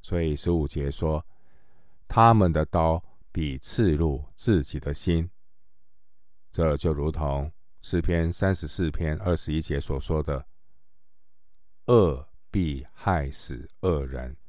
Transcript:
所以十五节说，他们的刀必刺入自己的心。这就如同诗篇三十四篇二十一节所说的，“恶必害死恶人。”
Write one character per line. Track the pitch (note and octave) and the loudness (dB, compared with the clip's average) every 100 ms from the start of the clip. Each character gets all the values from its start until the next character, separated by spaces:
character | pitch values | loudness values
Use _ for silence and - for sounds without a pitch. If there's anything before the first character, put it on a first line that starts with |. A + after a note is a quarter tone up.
所 | - E2+ | 0 0
以 | D#2+ D2+ | 2 0
十 | - | 2
五 | E2+ D2 | 2 2
节 | D2+ C#2 | 0 -4
说， | - D#2+ D#2 - - - - - - - - - | 0 0 0 -4 -14 -16 -16 -16 -16 -16 -16 0
他 | - A2+ | 8 8
们 | A2+ F#2 | 10 6
的 | D#2+ D#2 | 4 2
刀 | F2 E2 E2 - - - | 4 4 2 -2 -16 -8
必 | - D#2+ C3+ | -4 -4 -4
刺 | - - G#2+ | -6 2 4
入 | D2 E2 C#2 C#2+ - | 6 4 0 -6 -4
自 | - G2 | 2 4
己 | C#2 D2 | 2 -4
的 | D2 | -4
心。 | D2 - E2+ E2+ - - - - - - - - - - - - | -4 2 2 2 -8 -16 -16 -16 -16 -16 -16 -16 -16 -16 -16 -10
这 | - E2 D2 | 2 2 4
就 | E2+ | 2
如 | D2 D2+ | 2 0
同 | D#2 D2 C#2 C#2+ - - - | 0 -2 -2 -4 -8 -16 -16
诗 | - F2 | -2 0
篇 | D#2+ E2+ E2 | 2 2 2
三 | E2+ G2 | 2 0
十 | F#2 D#2 | 0 -2
四 | - E2+ | -2 0
篇 | - D#2+ D2+ | 0 -2 0
二 | F#2 E2 | 0 0
十 | - | 0
一 | D#2 | -2
节 | D#2 C#2+ | 0 -4
所 | - C#2 | -2 -4
说 | - D#2+ | 0 0
的 | D2+ C#2 - - - - - - - - - - - - - - - | 0 -4 -6 -16 -16 -16 -16 -16 -16 -16 -16 -16 -16 -16 -16 -12 6
，“恶 | A#2+ F#2 C2+ - - - | 8 8 2 -8 -14 -4
必 | G2+ E2+ C2+ - | -2 0 -2 -8
害 | - - F2+ C#2 | -6 0 0 0
死 | - - C2 - - | -6 -8 -8 -10 -2
恶 | F#2 D#2 C2+ | 0 0 -2
人。” | B1+ B1+ C#2 | -6 -8 -12